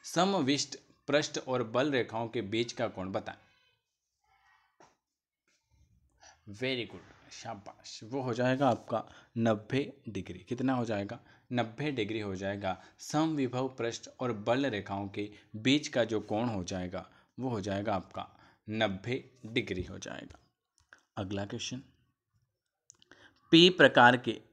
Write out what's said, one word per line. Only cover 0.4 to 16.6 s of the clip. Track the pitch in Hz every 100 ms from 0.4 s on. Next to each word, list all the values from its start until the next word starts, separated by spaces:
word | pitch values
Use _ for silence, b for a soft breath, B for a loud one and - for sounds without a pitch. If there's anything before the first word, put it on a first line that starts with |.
| 131 143 - - _ _ -
पृष्ठ | 143 151 156
और | 135 123
बल | 110 120 151
रेखाओं | 135 104 110 117
के | 120
बीच | 98 110 117
का | - 110
कोण | 95 92
बताएं। | 104 95 - _ _ _ _ _ _ _ _ _ _ _ _ _ _ - _ _ _ _ _ _ _ _ _ _ _ _ _ B B -
Very | 101 127 127 107
good, | 92 - - -
शाबाश। | - 117 107 - - - -
वो | 110 135
हो | 127
जाएगा | 113 123 131 139
आपका | 110 - 110 - B B 117
नब्बे | 113 107 104 131 160 - -
डिग्री। | 98 90 90
कितना | - 123 131
हो | 127
जाएगा? | 117 104 101 120 b b b
नब्बे | 123 113 110 151
डिग्री | 127 104 110
हो | 104 92
जाएगा। | 98 101 98 90 B B
समविभव | - 151 160 151 127 127 131
पृष्ठ | 127 117 113 - -
और | 123
बल | 107 107 127 139
रेखाओं | 104 92 101 101
के | 104 104 B B 110
बीच | 123 147 147
का | 131
जो | 110 107
कोण | - 107 120
हो | 104